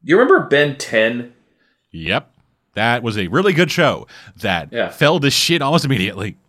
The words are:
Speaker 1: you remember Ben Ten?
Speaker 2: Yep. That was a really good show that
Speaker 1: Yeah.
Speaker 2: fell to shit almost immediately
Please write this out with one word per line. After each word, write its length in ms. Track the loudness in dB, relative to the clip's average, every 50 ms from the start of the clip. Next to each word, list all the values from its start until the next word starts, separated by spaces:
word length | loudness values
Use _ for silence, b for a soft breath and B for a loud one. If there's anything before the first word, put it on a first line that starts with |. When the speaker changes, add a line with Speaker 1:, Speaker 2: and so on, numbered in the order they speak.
| 0
Speaker 1:
you 140 | 2 2 4
remember 260 | 6 6 4 2 4
Ben 320 | 2 2 2 2 0 -2
Ten? 560 | -8 -10 -2 0 2 2 2 -2 -4 -10 -12 _ _ _ _ _ _ _ _ _ _ _ _
Speaker 2:
Yep. 400 | -16 -10 -6 -4 -4 -4 -4 _ _ _ _ _ _ _ _ _ _
That 280 | -2 0 0 0 -2
was 140 | -2 -4 -4
a 120 | -4 -4 -2
really 260 | -2 0 2 2 2
good 160 | 2 0 0
show 360 | 0 0 0 0 0 -2 -8 B B B B B B
that 340 | -8 -4 -2 -2 -2 -4 -6
Speaker 1:
Yeah. 200 | -6 -6 -6 -6
Speaker 2:
fell 280 | -2 0 2 2 2 2
to 120 | 0 0
shit 320 | 0 0 0 0 0 0
almost 240 | 0 0 0 0 0
immediately 500 | 0 -2 -2 -2 -4 -4 -6 -8 -8 -10 _ _